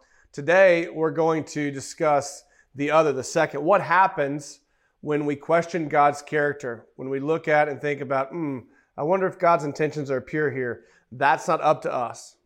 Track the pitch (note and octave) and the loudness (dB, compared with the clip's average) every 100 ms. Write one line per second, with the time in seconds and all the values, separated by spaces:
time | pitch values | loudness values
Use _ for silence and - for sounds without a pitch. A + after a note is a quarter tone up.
0 | _ _ _ - C#3+ F#3 F#3+ E3+ E3 D#3 | _ _ _ -6 2 6 6 6 0 -2
1 | D#3+ D3 D#3+ D#3+ C#3+ D3+ C#3+ C3+ - - | -2 0 0 0 -4 -6 -6 -6 -10 -2
2 | D#3 C#3+ C#3 - _ _ _ B2+ C#3+ D#3 | 2 2 0 -10 _ _ _ -6 2 4
3 | D#3 C3 A#2+ E3+ D3+ C#3+ D3+ G3 D3 F3 | 4 0 -2 0 0 0 2 2 4 4
4 | F#3+ E3+ C#3 D3 - - _ _ _ _ | 4 2 -4 -4 -10 -20 _ _ _ _
5 | D3 D3 D3 D3 - E3 E3+ F3+ D3 D3 | -4 -2 -2 -4 0 0 0 -4 0 4
6 | C#3+ C#3+ - D3+ D3 C#3+ B2+ A2 - - | 4 2 -4 -2 -2 -2 -8 -10 -14 -14
7 | C3+ C#3 C#3 D#3+ - D3+ D3+ C3+ D3 C#3+ | -8 -4 -2 -4 2 2 2 -2 -6 -6
8 | C3+ C3+ C#3 E3+ D3+ C3 - _ _ - | -4 -2 -4 -6 -6 -8 -12 _ _ -6
9 | D3 F#3+ F#3 - E3+ E3+ D3+ C#3 D#3 D3+ | -2 0 -2 0 2 2 0 -4 -4 -4
10 | C3+ C3 - D#3 D3 C3 B2 A2+ _ _ | -4 -6 -4 -4 -2 -2 -6 -8 _ _
11 | _ B2+ C#3 D#3+ - D#3+ D3+ D3+ D#3+ C3+ | _ -2 0 0 0 0 2 0 -2 -4
12 | A#2 A2+ - _ | -6 -10 -20 _